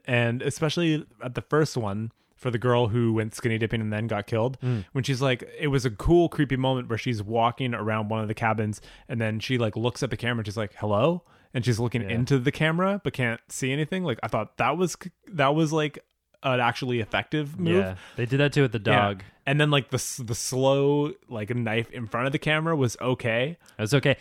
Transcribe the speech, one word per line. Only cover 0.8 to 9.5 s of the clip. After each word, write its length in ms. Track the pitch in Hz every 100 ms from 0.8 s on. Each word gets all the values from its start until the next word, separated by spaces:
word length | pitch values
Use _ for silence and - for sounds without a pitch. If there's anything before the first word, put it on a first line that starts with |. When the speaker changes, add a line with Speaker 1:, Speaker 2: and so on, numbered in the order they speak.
| 165 151 - -
Speaker 1:
at 100 | 123 123
the 60 |
first 340 | - 147 156 127
one 340 | 104 104 113 - _ _
for 160 | 127
the 80 | 113
girl 280 | 123 120 117
who 240 | 120 117
went 200 | 110 110
skinny 240 | - 120 110
dipping 240 | 113 113
and 100 | 107
then 140 | 107 113
got 200 | 104 -
killed, 320 | 113 123 131
Speaker 2:
Mm. 240 | 127 117 -
Speaker 1:
when 120 | 139
she's 180 | 123 123
like, 260 | 135 123 - -
it 100 | 151
was 180 | 139 120
a 40 |
cool, 380 | 101 - 170 165
creepy 280 | - 143 131
moment 300 | 131 131 120
where 80 | 110
she's 240 | 127 110
walking 500 | 101 113 117 - 127
around 360 | 113 107 110 107
one 120 | 110
of 60 | 107
the 80 | -
cabins, 440 | 113 110 107 104 - - -
and 100 | 117
then 200 | 110 110
she, 180 | -